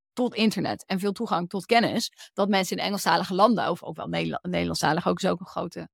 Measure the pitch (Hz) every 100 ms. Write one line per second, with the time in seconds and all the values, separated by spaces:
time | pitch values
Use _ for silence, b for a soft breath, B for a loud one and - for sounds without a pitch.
0 | _ - 247 214 220 185 147 107 - 185
1 | 202 190 226 170 175 196 - 233 190 196
2 | - - - - 196 196 185 185 185 196
3 | 180 170 185 185 214 208 123 175 - 156
4 | - 170 165 - 180 170 170 165 151 160
5 | 185 180 185 175 185 175 175 180 165